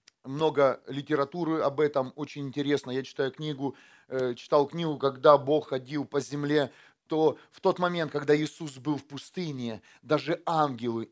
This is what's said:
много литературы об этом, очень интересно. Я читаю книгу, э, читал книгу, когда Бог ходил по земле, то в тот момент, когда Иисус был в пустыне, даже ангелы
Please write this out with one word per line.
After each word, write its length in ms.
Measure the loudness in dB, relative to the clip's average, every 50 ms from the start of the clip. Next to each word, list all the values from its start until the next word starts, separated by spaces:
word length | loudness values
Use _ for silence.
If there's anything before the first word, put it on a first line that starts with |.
| _ _ _ _
много 600 | -14 -10 -4 0 0 2 4 4 4 4 4 0 -6
литературы 760 | -10 -10 -8 -4 -2 0 0 0 -2 -4 -4 -4 -2 0 0
об 180 | 0 0 0 2
этом, 320 | 0 2 2 0 -2 -4 -6
очень 320 | -10 -12 -10 -10 -10 -10
интересно. 440 | -8 -6 -4 -2 0 0 -2 -2 -4
Я 120 | -6 -6
читаю 300 | -6 -6 -4 -4 -4 -4
книгу, 420 | -4 -6 -8 -6 -6 -4 -4 -6 -6 -8 -16 -20 -20 -20 _ -6
э, 260 | -4 -2 -2 -2 -4
читал 340 | -6 -2 2 4 4 4 2
книгу, 300 | 0 -4 -4 -2 -2 0
когда 400 | -2 -2 0 4 8 8 8 8
Бог 320 | 6 4 0 0 0 -2
ходил 340 | -6 -6 -6 -6 -6 -6 -4
по 160 | -4 -4 -4
земле, 500 | -4 -4 -6 -4 -2 2 2 2 2 0 -4 -12 -20 -20 _ _ _
то 320 | -2 0 4 4 4 2 0 -8 _
в 80 | -8 -2
тот 180 | 0 0 2 2
момент, 340 | 0 -2 0 -2 -4 -2
когда 240 | -4 -2 2 4 4
Иисус 400 | 4 2 -2 -6 -8 -12 -12 -10
был 220 | -6 -4 -4 -4 -4
в 80 | -4
пустыне, 760 | -10 -14 -14 -14 -10 -8 -8 -6 -6 -6 -6 -6 -8 -8 -10 -14 -20 -20 _
даже 400 | -4 0 0 0 0 -2 -4 -4 -2
ангелы 640 | -2 2 2 2 0 0 -2 -4 -4 -4 -4 -6 -8